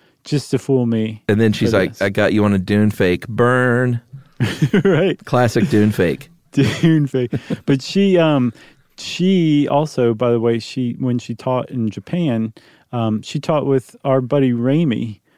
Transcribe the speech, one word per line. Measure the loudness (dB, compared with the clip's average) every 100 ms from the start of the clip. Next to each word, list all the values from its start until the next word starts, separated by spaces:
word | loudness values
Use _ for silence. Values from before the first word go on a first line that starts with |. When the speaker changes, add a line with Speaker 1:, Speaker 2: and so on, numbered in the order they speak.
| _ _
Speaker 1:
just | -4 -4 -2
to | -4
fool | 0 0 0
me. | 0 -2 -6 -2
Speaker 2:
And | 2
then | 2
she's | 2 2
Speaker 1:
But | 2
Speaker 2:
like, | 0
Speaker 1:
yes. | -2
Speaker 2:
"I | -4
got | 0 2
you | 2
on | 2
a | 0
dune | 0 2 2
fake. | 2 0 0 -4
Burn." | 0 2 2 2 0 0 -4 _ -20 -14 -6
Speaker 1:
<laughs> | -4 -2 0 2
Right. | 2 2 0 -2
Speaker 2:
Classic | -2 0 2 2 2
dune | 2 2
fake. | 2 0 -2 -10 _
Speaker 1:
<laughs> | _
Dune | 0 0 2 2 2 2
fake. | -2 -2 -4 -6 -6
But | -2 -2
she, | 0 0 4 4
um, | 4 2 0 -4 -20 _ _ -18
she | -12 -2 2 2 2 2 2
also, | 0 -2 0 0
by | 0 0
the | 0
way, | 0 -2
she, | -4 -6 -6 -4
when | -4 -4
she | -6 -8
taught | -4 -4 -4
in | -6 -6
Japan, | -6 -8 -4 -2 -2 -4 -10 _ _ -10
um, | -4 -2 -4
she | -6 -8
taught | -2 -2 2
with | 0 -2 -8
our | 0 0
buddy | 2 0 2
Ramey, | 0 0 2 0 -2 -6 -10 _